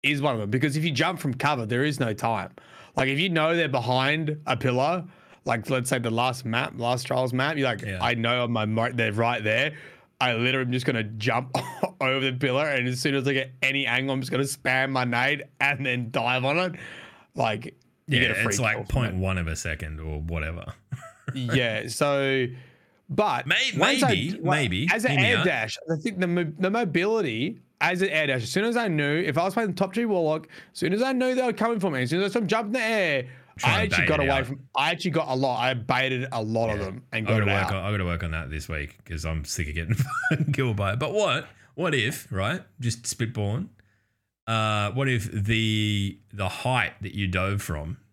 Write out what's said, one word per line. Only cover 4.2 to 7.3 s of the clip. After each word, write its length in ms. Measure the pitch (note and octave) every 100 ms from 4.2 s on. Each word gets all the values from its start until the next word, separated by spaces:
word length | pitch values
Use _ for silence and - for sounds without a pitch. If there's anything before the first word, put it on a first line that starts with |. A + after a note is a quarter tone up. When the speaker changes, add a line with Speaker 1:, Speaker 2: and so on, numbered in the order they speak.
| D#3 D3+ -
Speaker 1:
a 100 | B2+
pillar, 480 | C3 B2 C#3+ F3+ F3+ - - -
like, 240 | - A#2 A2
let's 220 | C3 A#2+
say 80 | B2+
the 120 | A#2+
last 340 | A2+ B2+ B2+ B2+
map, 260 | A2+ C3+ -
last 300 | A#2 B2+ B2+
Trials 260 | B2+ B2+